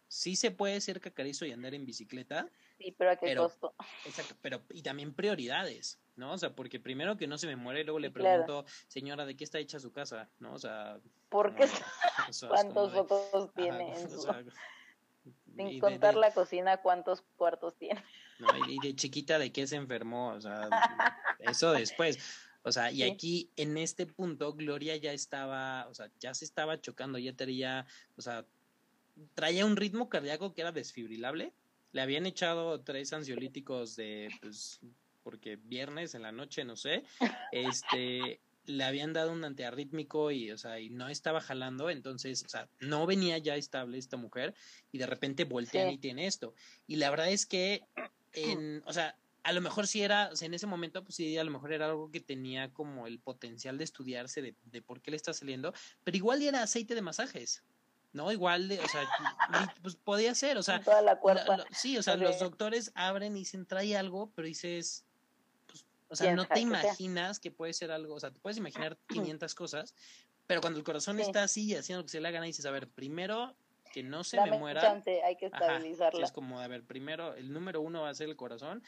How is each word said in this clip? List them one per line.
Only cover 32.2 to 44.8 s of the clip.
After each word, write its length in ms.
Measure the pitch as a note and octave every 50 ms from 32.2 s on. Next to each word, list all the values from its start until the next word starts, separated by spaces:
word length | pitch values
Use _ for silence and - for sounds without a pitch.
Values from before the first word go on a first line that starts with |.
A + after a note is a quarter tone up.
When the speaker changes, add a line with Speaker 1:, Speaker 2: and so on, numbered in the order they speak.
| F3+
Speaker 1:
echado 560 | F#3+ F3+ - F3+ E3 E3+ E3 E3 E3 D#3+ D3 C3
tres 300 | - C#3 C3+ C#3+ C#3 D#3
ansiolíticos 840 | D#3 D3+ C3+ B2 A#2+ C3 C3 - D3 C#3 - C3 B2 A#2+ A2 A2+
de, 400 | A#2 A2 G#2+ G#2+ G#2+ G#2+ G#2+ G#2+ -
pues, 380 | - G#2+ G#2+ G#2+ - - - - - A#2+ A#2+ _ _ _ _ _ _
porque 340 | A#2+ A2+ G#2+ - A2+ G#2
viernes 580 | G#2+ A2 A2+ B2 B2+ C#3 C#3+ D3 D#3+ E3+ D#3+ -
en 80 | A#2 A2+
la 80 | A2 A2
noche, 320 | A#2+ C#3+ - - D#3+ C#3
no 100 | A#2+ A2+
sé, 280 | - - C#3+ E3 - C#4 - - - B3+ - - - - -
este, 920 | - B2 B2+ C3 B2+ - - - C3 B2+ B2+ B2 B2 B2+ B2+ B2 A#2 - _ _ _ _ _
le 180 | - C#3+ C3+ C3+
habían 300 | C3 C#3 C#3+ D3 D#3 D#3+
dado 180 | E3 D#3+ E3
un 120 | E3 E3+ D#3+
antiarrítmico 880 | D3 C3+ C#3 B2+ A#2+ A#2+ C3+ D3 C#3 D#3+ D#3 D3+ D3+ - D3+ D3+ D3
y, 200 | C#3+ C3 A2+ G#2
o 60 | A2
sea, 220 | A2 - A#2 A2+ A2+
y 100 | A2 A2
no 200 | A#2+ B2 B2+ C#3
estaba 320 | D3 - - E3 D#3 D#3+
jalando, 480 | - - C3+ C3 B2+ C3 C3 B2+ D3 F3
entonces, 540 | E3 C3 - C3+ C3 B2+ - C3+ B2+ - -
o 40 | -
sea, 200 | - A2+ A2+ - _ _
no 260 | C3 C#3 D3+ D3 D#3+
venía 300 | F3 G3 G3 F#3 F3 E3 E3
ya 160 | D3 D3+ C#3+
estable 420 | C#3+ C#3+ - - C3 B2+ B2 B2
esta 200 | C3 C3 C3 C3
mujer 380 | B2 A#2+ A#2 - B2 C3+ F3 - - - - - -